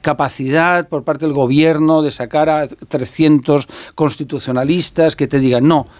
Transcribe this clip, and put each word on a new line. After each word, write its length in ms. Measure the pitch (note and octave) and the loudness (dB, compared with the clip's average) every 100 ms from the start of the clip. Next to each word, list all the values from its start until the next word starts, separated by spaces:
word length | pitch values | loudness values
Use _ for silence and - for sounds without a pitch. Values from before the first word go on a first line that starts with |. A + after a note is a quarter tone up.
capacidad 880 | - C#3+ C#3 - C3 D3+ E3+ F3 E3+ | -4 -2 -4 -4 -2 0 2 0 -2
por 140 | D3+ | -6
parte 220 | D3+ C#3+ D#3 | -4 -4 -2
del 80 | |
gobierno 640 | C#3+ B2+ C#3 D#3+ D#3 D#3 D#3+ | 0 2 4 2 2 2 2
de 120 | D3+ | 0
sacar 360 | - A#2+ D#3 D#3 | -4 -4 0 2
a 180 | D3+ C#3+ | 0 -2
trescientos 1000 | - - C#3 B2+ - D#3 D3+ B2 C#3+ B2+ - - - D#3 - C3+ | -10 -8 -6 -6 0 4 4 2 0 0 -16 -20 -2 -2 -2 -8
constitucionalistas", 880 | C#3+ - B2+ C3+ F3 E3 - D#3+ - | -8 -4 -2 0 0 -2 2 0 2
que 100 | C#3 | -2
te 120 | C#3 | 0
digan, 280 | C3+ B2 C#3 | 2 4 4
no, 180 | D#3+ C3 - | 2 0 -14